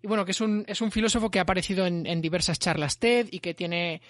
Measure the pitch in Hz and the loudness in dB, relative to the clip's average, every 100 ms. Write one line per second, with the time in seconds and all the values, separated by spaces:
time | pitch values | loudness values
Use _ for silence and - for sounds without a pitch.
0 | 202 214 185 190 220 208 - 196 226 220 | 0 -2 0 -2 0 0 -2 -2 -2 2
1 | 220 233 220 190 175 185 - 190 185 170 | 2 2 2 2 2 0 0 0 2 0
2 | 165 170 160 175 - 160 180 156 143 - | -2 -2 0 0 0 0 0 0 -2 0
3 | 233 240 214 180 175 165 175 170 175 165 | 4 4 2 -4 -8 -6 -4 -2 -2 -4
4 | - | -12